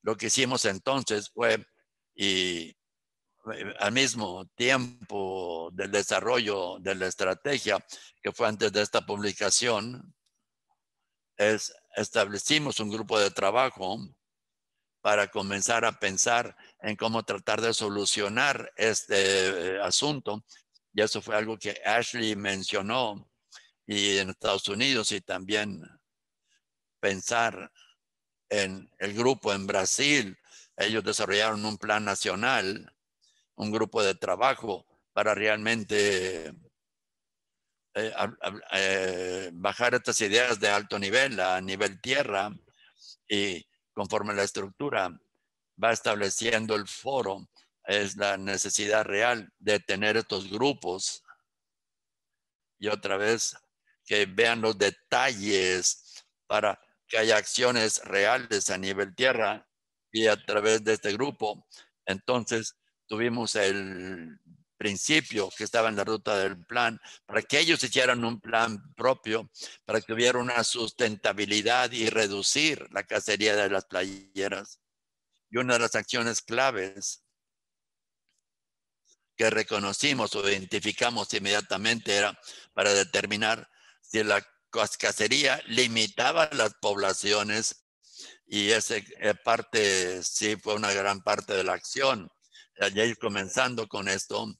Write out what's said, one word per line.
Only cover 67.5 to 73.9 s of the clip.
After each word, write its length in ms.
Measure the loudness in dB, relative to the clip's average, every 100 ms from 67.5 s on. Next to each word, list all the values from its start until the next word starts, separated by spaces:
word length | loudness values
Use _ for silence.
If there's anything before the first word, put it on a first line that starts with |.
| 0
ellos 240 | 2 2
hicieran 420 | 2 2 4 2
un 160 | 0 -4
plan 540 | 0 2 2 -2 -12
propio, 560 | -2 0 0 -2 -4 -4 -16 -16 -16
para 160 | -2 -2
que 120 | -2
hubiera 260 | 2 4 4
una 240 | 0 0
sustentabilidad 1300 | 0 0 -4 0 -2 0 -2 -2 0 0 4 2 2
y 180 | 0 0
reducir 760 | 2 0 0 0 2 2 0 -6
la 100 | -8
cacería 520 | -2 -2 0 2 4 4
de 140 | 2
las 160 | 0
playeras. 920 | -2